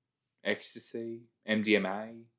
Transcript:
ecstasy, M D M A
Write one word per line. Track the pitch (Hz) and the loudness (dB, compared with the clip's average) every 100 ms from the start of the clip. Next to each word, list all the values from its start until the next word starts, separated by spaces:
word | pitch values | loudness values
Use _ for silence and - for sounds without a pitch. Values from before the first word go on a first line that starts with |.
| _ _ _ _ | _ _ _ _
ecstasy, | - 107 - 117 - 117 117 117 120 _ - | -2 -2 -2 -10 -8 -8 -8 -10 -14 _ 0
M | 107 | 2
D | 107 104 | 6 4
M | 95 | 4
A | 101 110 117 117 | -2 -6 -14 -20